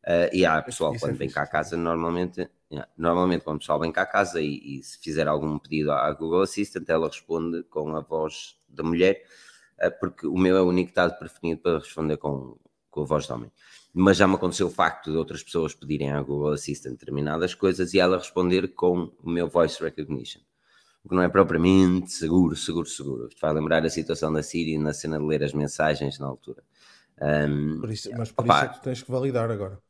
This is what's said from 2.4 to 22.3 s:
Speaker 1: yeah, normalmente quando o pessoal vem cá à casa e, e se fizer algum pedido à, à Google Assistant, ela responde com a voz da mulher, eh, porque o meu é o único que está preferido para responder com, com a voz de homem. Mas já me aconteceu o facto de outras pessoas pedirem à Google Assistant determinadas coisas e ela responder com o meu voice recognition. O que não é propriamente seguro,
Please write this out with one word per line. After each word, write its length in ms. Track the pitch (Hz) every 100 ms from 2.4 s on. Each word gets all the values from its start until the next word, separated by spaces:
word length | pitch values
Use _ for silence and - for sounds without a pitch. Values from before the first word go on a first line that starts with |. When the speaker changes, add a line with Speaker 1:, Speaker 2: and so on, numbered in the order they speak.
| 90 _ _
Speaker 1:
yeah, 200 | 73 - -
normalmente 460 | 82 87 90 85 78
quando 100 | 76
o 20 |
pessoal 200 | - 76
vem 120 | 82
cá 100 | 80
à 40 | 98
casa 360 | 104 92 87
e, 380 | 76 71 - 67
e 40 |
se 140 | - -
fizer 300 | - 78 76
algum 280 | 76 78 76
pedido 360 | - 78 73
à, 120 | 71 71
à 40 |
Google 300 | 76 80 87
Assistant, 420 | 95 - 104 92 80
ela 180 | 82 80
responde 560 | - _ 82 82 85 -
com 260 | 78 76 78
a 60 |
voz 560 | 78 78 78 - - _ _
da 160 | 73
mulher, 400 | 80 85 90 98 - - - - _ _
eh, 100 | 87
porque 380 | - 92 - 80
o 100 | 90
meu 180 | 92 95
é 40 |
o 60 | 90
único 200 | 90 87
que 40 | -
está 100 | 87
preferido 520 | - 82 - 85 80
para 180 | 87 80
responder 380 | - - 78 76
com, 400 | 73 69 64 - _ _ _
com 120 | -
a 40 | 69
voz 200 | 76 -
de 80 |
homem. 180 | 60 57 _ _ - _
Mas 240 | 85 95 90
já 100 | 95
me 80 | 95
aconteceu 320 | 90 82 90
o 40 |
facto 400 | 80 82 - -
de 60 | 80
outras 260 | 78 76
pessoas 300 | - 85 78 -
pedirem 360 | 73 73 69
à 100 | 71
Google 320 | 69 71 73
Assistant 400 | 73 - 71 65
determinadas 600 | 62 - 71 73 80 90
coisas 400 | - 95 92 90
e 60 | 95
ela 180 | 90 92
responder 520 | - - 90 92 90
com 380 | - 90 90 85 _
o 80 | 85
meu 180 | 85 85
voice 340 | 87 80 -
recognition. 580 | 80 - 73 71 58 - _ _ _ _ _ _
O 60 | -
que 60 | 92
não 80 |
é 60 | 90
propriamente 840 | 95 95 80 87 95 92 92 90
seguro, 440 | - 82